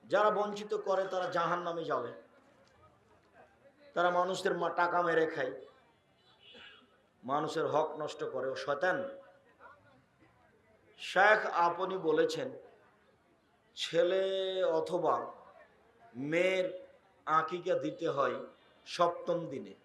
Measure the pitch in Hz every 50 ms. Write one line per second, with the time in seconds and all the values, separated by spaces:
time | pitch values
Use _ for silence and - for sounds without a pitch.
0 | _ - - 196 214 214 180 196 208 208 202 202 208 208 214 202 - 196 190 190
1 | 190 190 185 185 180 175 175 175 170 160 175 175 175 170 170 170 160 147 143 127
2 | 120 120 - - - - - - _ - _ _ _ _ _ _ - 622 1077 _
3 | _ _ - _ _ _ _ - - _ _ _ _ - _ _ - - - 165
4 | 175 180 180 175 180 185 190 180 - 190 175 175 175 165 - - 175 175 175 175
5 | 175 165 165 160 160 156 160 147 135 127 - - - - - - _ _ _ _
6 | _ _ _ _ _ _ - _ - - - - - - - - - _ _ _
7 | _ _ _ _ - 123 139 151 156 143 - 160 151 131 135 147 151 - - 143
8 | 151 143 - - - - - 127 127 135 131 - - 143 143 - 180 185 170 139
9 | - - - - - - - - _ - - _ - - - _ _ - - -
10 | _ _ _ _ - _ _ _ _ _ _ _ _ _ _ _ _ _ - -
11 | - - - 180 196 208 214 208 196 185 - 170 170 170 165 170 185 180 190 185
12 | 165 156 151 160 165 156 - 147 131 127 - - - - - - - - _ _
13 | _ _ _ _ _ _ _ _ _ _ _ _ _ _ _ - - - 156 165
14 | 175 175 185 190 190 190 190 190 190 185 185 185 185 165 160 160 160 156 165 170
15 | 160 147 123 120 120 - - - - - - - - _ _ _ _ - _ _
16 | - - - 120 135 147 160 170 185 185 190 185 185 180 - - - - - _
17 | _ _ _ _ _ 147 156 160 160 160 180 175 156 185 170 - 139 156 151 -
18 | 165 156 139 139 135 123 120 - - - - _ _ - _ _ _ - - -
19 | 175 170 175 - - - 170 165 - 143 135 123 107 98 - -